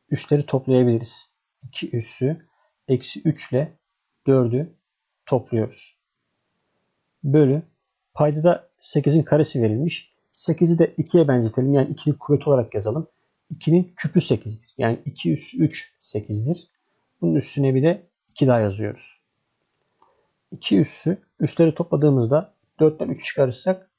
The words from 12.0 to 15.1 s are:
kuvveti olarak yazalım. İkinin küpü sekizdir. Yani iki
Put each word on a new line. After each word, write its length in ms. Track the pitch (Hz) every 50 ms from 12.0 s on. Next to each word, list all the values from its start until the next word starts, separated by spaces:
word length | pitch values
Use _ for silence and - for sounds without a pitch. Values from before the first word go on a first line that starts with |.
| - 151 143
kuvveti 340 | - - - 147 131 - 151
olarak 240 | 139 127 110 107 -
yazalım. 340 | 107 98 107 113 156 160 - _ _ _ _ _ _ _ -
İkinin 440 | - - - 151 160 180 180 - _
küpü 260 | - - 156 - 180
sekizdir. 520 | - - - - - 110 110 - _ _ _ -
Yani 220 | 120 113 113 - -
iki 280 | 135